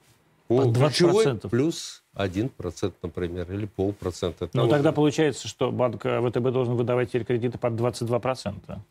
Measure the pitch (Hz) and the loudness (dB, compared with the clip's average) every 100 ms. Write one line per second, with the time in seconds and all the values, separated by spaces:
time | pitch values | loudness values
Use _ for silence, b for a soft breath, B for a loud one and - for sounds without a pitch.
0 | _ _ _ _ - 120 135 117 147 - | _ _ _ _ 0 2 4 4 4 4
1 | 175 196 220 117 - 117 151 165 - - | 4 6 4 0 -2 0 0 -2 -8 -16
2 | _ - 98 90 127 - 92 - 98 - | _ -4 -2 -2 -4 -4 -10 -4 -6 -6
3 | 90 90 87 87 85 98 101 - 95 101 | -10 -6 -6 -6 -8 -6 -6 -2 -2 -2
4 | 92 - 90 82 85 - 117 147 147 147 | -6 -4 -4 -4 -4 0 4 4 4 4
5 | 151 147 156 120 113 - 123 113 123 110 | 2 4 0 0 -6 -4 -2 0 0 0
6 | 127 120 120 131 123 123 120 120 120 123 | -2 0 0 0 0 0 0 0 0 0
7 | 123 123 113 123 123 - 123 113 120 117 | 0 -2 -2 -2 -2 -2 -4 0 -2 -2
8 | 117 120 123 131 104 95 - - - | -2 -2 -2 -4 -6 -10 -12 -16 -12